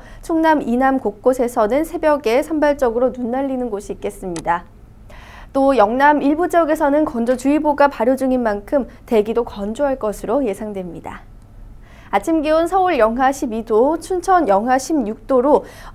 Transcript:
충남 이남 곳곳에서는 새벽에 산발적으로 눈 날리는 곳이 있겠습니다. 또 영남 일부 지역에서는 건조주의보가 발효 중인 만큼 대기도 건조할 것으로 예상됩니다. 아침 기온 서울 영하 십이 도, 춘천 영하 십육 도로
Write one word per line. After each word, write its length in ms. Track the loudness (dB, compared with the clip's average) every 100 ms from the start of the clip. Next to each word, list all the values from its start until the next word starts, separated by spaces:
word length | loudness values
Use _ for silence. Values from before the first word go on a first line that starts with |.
| -10 -14
충남 400 | -4 2 4 2
이남 380 | 2 0 2 0
곳곳에서는 880 | -2 -2 0 0 0 0 0 0 -2
새벽에 580 | -2 0 0 2 0
산발적으로 680 | 0 0 0 2 0 0 0
눈 180 | -2 -4
날리는 380 | -4 -4 -4 -4
곳이 240 | -6 -8
있겠습니다. 720 | -10 -10 -10 -10 -6 -4 -4 -6 -20 -20 -20 -20 -20 -20 -20 -6
또 240 | 0 2 4
영남 440 | 4 4 4 4
일부 280 | 2 0 2
지역에서는 560 | 2 2 2 2 2 0
건조주의보가 840 | 0 -2 0 0 2 2 2 2
발효 300 | 2 0 0
중인 260 | 0 0
만큼 420 | -2 -4 -2 -2 -2 -8 -2
대기도 400 | 0 0 -2 -4
건조할 520 | -6 -8 -4 -2 -2
것으로 480 | -4 -6 -4 -2 -2
예상됩니다. 760 | -4 -8 -8 -10 -12 -14 -16 -18 -20 -20 -20 -20 -20 -20 -20 -4
아침 320 | -4 0 0
기온 260 | 2 0 2
서울 320 | 0 2 2
영하 340 | 2 2 0
십이 320 | 0 -4 -6 0
도, 340 | 2 2 0
춘천 480 | -4 -4 2 2 4
영하 300 | 2 2 0
십육 500 | 0 -2 -2 -6 0
도로 380 | 2 4 2 0 -12 -6